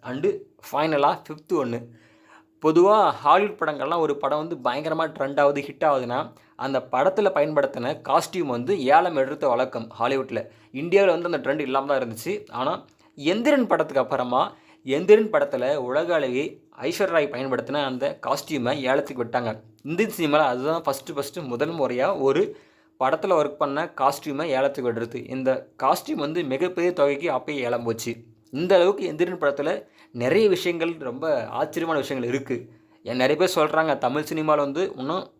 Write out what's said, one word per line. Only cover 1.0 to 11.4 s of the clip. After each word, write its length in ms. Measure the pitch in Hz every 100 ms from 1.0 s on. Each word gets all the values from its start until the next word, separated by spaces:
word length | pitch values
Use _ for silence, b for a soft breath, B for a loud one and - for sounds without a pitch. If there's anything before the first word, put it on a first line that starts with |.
| 143 175
ஃபிஃப்த் 360 | - 156 _ 175
ஒன்னு, 180 | 127 120 117 b b b b b b _
பொதுவா 320 | 156 160 185 214 185 131
ஹாலிவுட் 400 | 147 175 202 -
படங்கள்லாம் 440 | 160 143 135 170 156
ஒரு 80 | 143
படம் 180 | 143 151
வந்து 140 | 160 165 123
பயங்கரமா 400 | 123 156 156 160
ட்ரெண்ட் 300 | 160 139 143
ஆகுது, 200 | 143 143 143
ஹிட் 180 | 139 160
ஆகுதுன்னா 280 | 135 123 123 135 b b b
அந்த 200 | 135 135 -
படத்துல 380 | 127 160 190 202 175
பயன்படுத்தின 580 | 147 151 135 - 120 156
காஸ்டியூம் 500 | - 147 165 185 156 120
வந்து 200 | 123 196 127 151
ஏலம் 240 | 180 156
எடுத்த 260 | 135 147 147
வழக்கம் 400 | 120 131 123 110 -
ஹாலிவுட்ல. 420 | 120 135 131 113 - B B
இந்தியாவுல 420 | 131 165 196 196 165
வந்து 160 | 170
அந்த 100 | 160